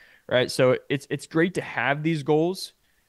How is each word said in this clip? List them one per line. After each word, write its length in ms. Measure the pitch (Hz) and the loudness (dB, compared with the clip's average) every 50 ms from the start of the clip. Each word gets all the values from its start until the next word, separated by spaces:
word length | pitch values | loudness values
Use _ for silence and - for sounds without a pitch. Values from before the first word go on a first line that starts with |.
| - - - _ _ | -20 -20 -20 _ _
right? 220 | - - 123 123 - | 0 0 2 2 0
So 280 | - - 131 127 127 - - - | 2 2 4 4 4 2 -2 -4
it's, 180 | 143 135 - - | -6 -6 -4 -8
it's 180 | 147 143 - | -8 -8 -8
great 260 | - - 160 170 196 - | -4 0 0 0 2 0
to 60 | 156 | -6
have 420 | - - - 127 117 131 143 151 151 | -8 -6 -4 -2 0 0 0 0 0
these 200 | 165 165 151 131 | -2 -2 -2 0
goals, 500 | 151 151 156 160 175 196 - - - - _ _ _ _ _ _ | 0 2 2 2 0 -2 -6 -12 -16 -18 _ _ _ _ _ _